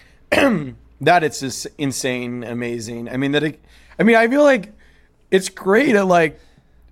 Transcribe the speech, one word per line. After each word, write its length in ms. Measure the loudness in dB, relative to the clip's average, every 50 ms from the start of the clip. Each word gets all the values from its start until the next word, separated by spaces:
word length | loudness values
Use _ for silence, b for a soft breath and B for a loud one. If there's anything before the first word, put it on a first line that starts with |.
| -20
<clears throat> 240 | _ _ _ _ -4
that 920 | 0 0 2 2 0 -2 -4 -8 -14 -18 _ _ _ -4 2 2 2 4 2
it's 160 | 0 -4 -6
this 260 | -8 -8 -8 -10 -12 -14 -10 -6
insane, 680 | -6 -6 -4 -4 -4 -4 -4 -6 -6 -8 -10 -10 -10
amazing. 640 | -10 -8 -8 -6 -6 -8 -8 -10 -10 -12 -12 -12 -8
I 80 | -6
mean, 160 | -4 -2 -2 -2
that 100 | -2 -2
it, 180 | -4 -6 -10 b b b b b b b b
I 40 | 4
mean, 140 | 4 4
I 120 | 4 4 2
feel 140 | 4 4 4
like 320 | 4 4 2 0 -6 -18 b b b b b b b b b _ -2
it's 180 | 0 0 0 -2
great 460 | -10 -6 -2 0 2 2 4 4 2
at, 120 | 2 4
like, 320 | 4 4 4 2 2 -2 b b b b b b b b b _ _